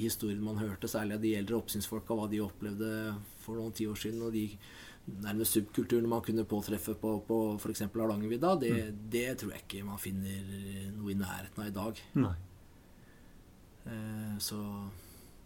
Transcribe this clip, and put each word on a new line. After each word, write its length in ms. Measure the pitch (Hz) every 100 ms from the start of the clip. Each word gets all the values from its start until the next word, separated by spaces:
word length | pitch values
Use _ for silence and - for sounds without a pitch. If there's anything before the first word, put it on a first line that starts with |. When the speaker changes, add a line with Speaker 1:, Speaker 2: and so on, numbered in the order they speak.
Speaker 1:
historiene 420 | 113 - 107 101
man 160 | 107 107
hørte, 300 | 107 95 117
særlig 240 | 117 107 104
av 80 |
de 80 | 110 104
eldre 200 | 98 117
oppsynsfolka, 560 | - 107 101 110 -
hva 120 | 113 107
de 120 | 107
opplevde 460 | 101 - 104 101 110 110 107 104 104 -
for 180 | - 113
noen 140 | 113
ti 140 | 110 107
år 100 | 104
siden, 240 | 107 113
og 120 | 117 110
de 80 | 107 98 - - - - - 95
nærmest 340 | 101 107 113 113
subkulturene 520 | 101 - 113 120 117
man 100 | 117
kunne 220 | - 113 104
påtreffe 480 | 104 98 101 -
på, 220 | 107 110 104 -
på 120 | 113 110 104
for 180 | 110
eksempel 300 | 107 104 113
Hardangervidda, 480 | 113 104 107 120 165 190
det, 140 | 120 117
Speaker 2:
Mm. 240 | 107 104 110
Speaker 1:
det 140 | 117 123 127
tror 160 | 107 -
jeg 80 | -
ikke 200 | 98 101
man 140 | 101
finner 500 | 98 95 98 98 98 98 98 98 98
noe 200 | 107 101
i 40 | 98
nærheten 460 | 95 95 95 -
av 60 | 107
i 40 |
dag. 300 | 98 107 107 -
Speaker 2:
Nei. 220 | 147 110 85 - - - - - - - - - - - - - - -
Speaker 1:
Eh, 500 | 113 110 107 107 101
så, 220 | - 104 104 101 101 98 - - - -